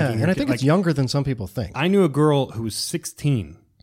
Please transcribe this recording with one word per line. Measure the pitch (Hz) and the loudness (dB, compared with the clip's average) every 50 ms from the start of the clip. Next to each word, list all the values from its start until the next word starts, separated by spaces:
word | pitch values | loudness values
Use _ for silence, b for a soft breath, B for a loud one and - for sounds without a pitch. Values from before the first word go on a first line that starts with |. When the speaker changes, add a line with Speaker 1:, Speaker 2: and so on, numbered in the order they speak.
| 151 | 2
Speaker 1:
spanking | 127 113 110 | 2 0 0
your | |
Speaker 2:
and | 135 175 | 0 0
I | 190 | 0
Speaker 1:
kid. | - | 0
Speaker 2:
think | 294 269 | 0 0
it's | 131 120 | 0 2
Speaker 1:
Like, | 131 | 2
Speaker 2:
younger | 143 160 202 185 170 | 4 4 4 2 2
than | 147 139 131 123 | 0 0 0 0
some | - 143 139 | 0 -2 -2
people | 139 131 113 95 | -2 -4 -6 -8
think. | 92 - 127 101 90 107 | -8 -6 -6 -6 -6 -4
Speaker 1:
I | 127 156 180 | -2 0 2
knew | 202 202 185 | 4 4 4
a | 151 | 4
girl | 139 147 151 151 147 139 127 - | 4 2 4 4 4 2 0 -2
who | - 113 | -4 -6
was | 113 110 - | -6 -6 -6
sixteen | - - - - 165 - - - - - 147 135 110 85 71 - - _ _ _ _ | -6 -6 -6 -6 -8 -8 -10 -10 -4 -2 0 0 0 -2 -6 -12 -20 _ _ _ _